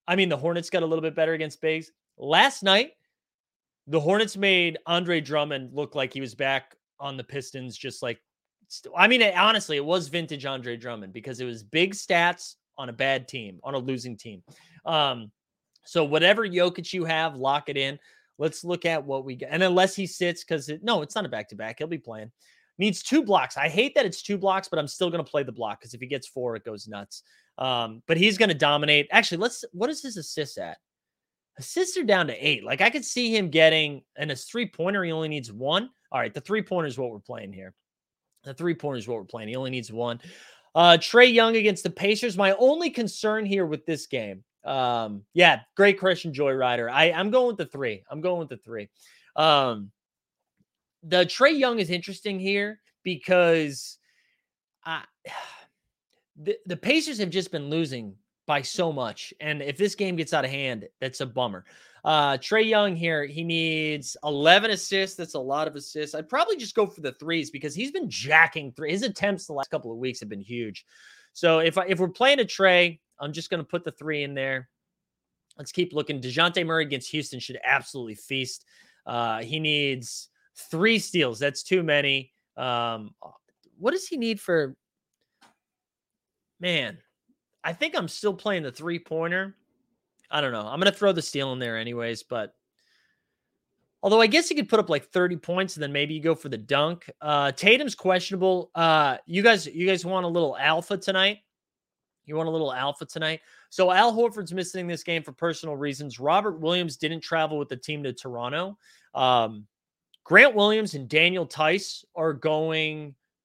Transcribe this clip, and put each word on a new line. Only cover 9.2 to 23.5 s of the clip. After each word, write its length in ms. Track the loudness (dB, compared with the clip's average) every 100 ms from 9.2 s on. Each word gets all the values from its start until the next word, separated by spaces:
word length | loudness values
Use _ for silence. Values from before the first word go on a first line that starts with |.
it, 160 | 4 4
honestly, 400 | 2 2 -2 -4
it 80 |
was 240 | 0 -2 -2
vintage 380 | -6 -6 -8 -8
Andre 320 | -8 -8 -10
Drummond 340 | -10 -12 -12
because 260 | -14 -12 -10
it 40 |
was 180 | -10 -10
big 300 | -2 0 0
stats 640 | -2 0 2 2 0 -10 -20 _ -14
on 100 | -10
a 60 |
bad 340 | -2 -2 -2 -6
team, 320 | -14 -14 -14
on 120 | -8
a 40 | -6
losing 380 | -4 -6 -8 -14
team. 260 | -16 -18 -20 -20 _ _ -2
Um, 440 | 0 0 -2 -10 _ _ _ _ _
so 180 | -4 0
whatever 460 | 2 6 6 4 2
Jokic 460 | 2 0 0 -6
you 100 | -6
have, 320 | -2 0 -2 -2
lock 320 | 0 0 -2
it 80 | -4
in. 220 | -4 -6 _ _ _ -4
Let's 260 | -4 -4
look 220 | -6 -4 -2
at 180 | -2
what 220 | -4 -6 -8
we 100 | -12
get. 140 | -4
And 100 | 2
unless 320 | 4 6 4
he 120 | 2 -6
sits, 380 | -4 -4 -4
'cause 260 | -4 -6 -6
it, 120 | -6
no, 200 | 0 0
it's 120 | -2
not 120 | -6 -6
a 20 |
back-to-back. 480 | -8 -10 -12 -12 -8
He'll 100 | -8
be 100 | -8
playing. 340 | -10 -14 -16 _ _ _ _ -2
Needs 240 | -2 -2
two 200 | 0 2
blocks. 340 | 4 2 2